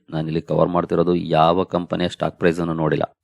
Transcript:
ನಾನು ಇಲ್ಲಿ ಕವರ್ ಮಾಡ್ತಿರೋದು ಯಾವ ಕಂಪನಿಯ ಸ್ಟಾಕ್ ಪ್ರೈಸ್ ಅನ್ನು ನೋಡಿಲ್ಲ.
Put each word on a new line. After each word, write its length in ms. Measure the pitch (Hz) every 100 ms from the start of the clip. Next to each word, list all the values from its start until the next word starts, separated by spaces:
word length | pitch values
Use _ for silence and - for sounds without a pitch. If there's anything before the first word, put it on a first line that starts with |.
| -
ನಾನು 180 | 80 80
ಇಲ್ಲಿ 140 | 80
ಕವರ್ 280 | - 80 87
ಮಾಡ್ತಿರೋದು 460 | 87 85 87 85 87
ಯಾವ 480 | 80 80 82 87
ಕಂಪನಿಯ 460 | 90 90 87 87 87
ಸ್ಟಾಕ್ 300 | - 82 -
ಪ್ರೈಸ್ 200 | 90 82
ಅನ್ನು 140 | 85
ನೋಡಿಲ್ಲ. 420 | 80 78 73 - _